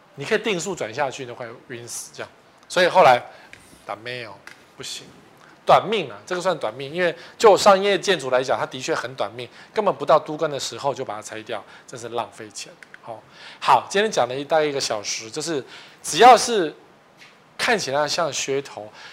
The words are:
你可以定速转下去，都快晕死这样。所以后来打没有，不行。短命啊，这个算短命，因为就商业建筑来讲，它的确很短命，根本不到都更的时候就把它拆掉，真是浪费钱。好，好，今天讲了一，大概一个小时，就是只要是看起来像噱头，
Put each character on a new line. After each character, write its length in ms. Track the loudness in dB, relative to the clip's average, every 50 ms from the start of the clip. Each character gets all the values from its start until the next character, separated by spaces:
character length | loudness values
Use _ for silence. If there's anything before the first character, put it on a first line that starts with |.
| _ _ -16
你 80 | -12 -6
可 100 | -2 -2
以 40 | -2
定 200 | -2 -2 -4 -4
速 160 | -4 -6 -6
转 200 | -6 -8 -8 -4
下 180 | -4 -4 -4
去， 140 | -4 -8 -12
都 100 | -14 -12
快 100 | -14 -14 -16 -16 -18 -18 -16
晕 180 | -16 -16 -14
死 260 | -12 -14 -14 -14 -14 -14
这 80 | -16
样。 80 | -16 -16 _ _ _ _ _ _ _ -4
所 120 | 0 2
以 60 | 2 4
后 160 | 6 8 8
来 180 | 8 8 6 2 -4 -20 -20 -20 -20 -20 -20 -20 -20 -20 -20 -12
打 80 | -12 -12 -12
没 240 | -10 -12 -12 -12
有， 120 | -14 -16 -18 -20 -20 -20 -20 -20 -20 _ _ -16
不 60 | -14
行。 220 | -14 -14 -14 -16 -20 -20 -20 -20 -20 -20 -20 -20 -20 -20 -6 2
短 160 | 4 4 4 4 2
命 220 | -4 -4 -4 -6
啊， 60 | -10 -16 -12
这 100 | -10 -8
个 60 | -4
算 160 | -2 -2 -2 -2
短 160 | -4 -8 -8
命， 200 | -8 -12 -10 -6
因 80 | -2
为 140 | -2 -2 -2 -4 -12 -20 -2 6
就 180 | 8 8 8
商 260 | 8 8 6 6 6
业 160 | 4 2 0 0
建 220 | 0 0 0 0
筑 100 | 0 0
来 140 | 0 0 2
讲， 160 | 0 -2 -2
它 60 | -4
的 160 | -6 -8 -8
确 120 | -6 -4 -4
很 200 | -4 -4 -8 -8
短 160 | -8 -8 -8
命， 160 | -8 -12 -14 -16 -16 -20 -18 -10 -4
根 100 | -2 0
本 100 | 0 0
不 100 | 0 2
到 140 | 4 4 4
都 160 | 2 0 -8
更 160 | -4 -4 -4
的 80 | -4 -6
时 180 | -8 -8 -10 -6
候 160 | -6 -6 -4
就 120 | -6 -8
把 100 | -10 -10
它 60 | -12
拆 200 | -12 -12 -14 -14 -12
掉， 200 | -10 -10 -10 -12 -14 -20 -20 -20 -20
真 100 | -18 -16
是 120 | -14 -10
浪 200 | -6 -6 -8 -8 -10
费 160 | -18 -18 -16
钱。 200 | -16 -16 -16 -16 -18 -20 -20 _ -20 -20
好， 220 | -18 -16 -16 -16 -18 -20 -20 -20 -20 -20 -16 -4
好， 260 | 2 4 4 4 4 0
今 120 | -2 -2
天 100 | 0 0
讲 160 | 0 0 0 0
了 80 | -2
一， 80 | -6 -4
大 160 | 0 0 2
概 60 | 2
一 80 | 0 -2
个 60 | -4
小 220 | -4 -4 -4 -6
时， 300 | -6 -8 -8 -10 -10 -12
就 100 | -10 -10
是 220 | -6 -6 -6 -6 -6 -8 -16 -20 -20 -20 -20 -14
只 160 | -10 -4 4 8
要 180 | 10 10 10
是 380 | 10 6 0 0 0 -2 -2 -4 -10 -20 -20 _ _ _ _ _ _ -20 -20 _ _ _ _ _ -4
看 220 | 0 0 0 0
起 120 | 0 -2
来 140 | -2 0 0
像 240 | 0 0 -2 -2 -2
噱 320 | -4 -6 -4 -4 -4 -4
头， 300 | -4 -6 -12 -16 -16 -16 -18 -20 -20 -20